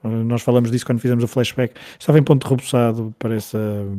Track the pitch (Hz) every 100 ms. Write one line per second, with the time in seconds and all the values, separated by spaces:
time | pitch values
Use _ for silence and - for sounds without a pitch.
0 | 113 113 113 120 - 123 117 123 - 120
1 | 123 120 120 131 117 - 123 - - -
2 | - 151 139 139 - 131 - 127 117 113
3 | 110 - 113 113 - 110 107 104 101